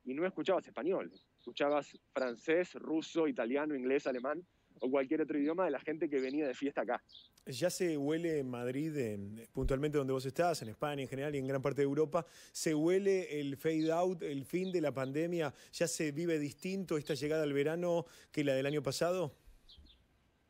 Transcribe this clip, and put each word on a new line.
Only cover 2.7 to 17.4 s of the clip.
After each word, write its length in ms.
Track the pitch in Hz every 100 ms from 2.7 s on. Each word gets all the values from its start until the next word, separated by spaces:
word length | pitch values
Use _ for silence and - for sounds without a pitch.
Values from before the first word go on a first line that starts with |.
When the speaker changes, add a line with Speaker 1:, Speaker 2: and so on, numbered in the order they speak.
Speaker 1:
ruso, 520 | 127 127 160 143 165 156
italiano, 480 | 127 117 139 156
inglés, 320 | 139 127 139 147
alemán, 340 | 123 135 160 - _ _ -
o 120 | 127
cualquier 320 | 139 135 156
otro 160 | 147 151
idioma 260 | 147 175
de 60 | 175
la 100 | -
gente 280 | - 156 160
que 120 | 139
venía 260 | 131 147 143
de 80 |
fiesta 280 | 123 139 143
acá. 200 | 110 117 - - - _ -
Speaker 2:
Ya 240 | 123 175
se 260 | 175 175 151
huele 440 | 139 160 170 151
en 100 | 131
Madrid, 440 | 120 123 135 160 147
en, 500 | 113 104 101 110 113
puntualmente 440 | 131 131 135 151 147
donde 160 | 131
vos 140 | 135 131
estás, 340 | 143 175 156
en 80 | 110
España 320 | 107 147 143
en 80 | 127
general 260 | 131 147
y 40 | 143
en 80 | 131
gran 160 | 135
parte 180 | 143 131
de 40 |
Europa, 420 | 139 143 151 170 - - -
¿se 220 | - 165
huele 640 | 151 165 190 196 190 170 147
el 160 | 143 131
fade 340 | 160 160 160
out, 320 | 165 185 175
el 220 | 165 139
fin 260 | 127 180 185
de 120 | 175
la 100 | 151
pandemia? 640 | 131 131 143 170 175 143 - -
¿Ya 160 | - 165
se 240 | - 156
vive 260 | 143 170 156
distinto 600 | 147 - 185 196 180 156
esta 160 | 143
llegada 300 | 139 147 156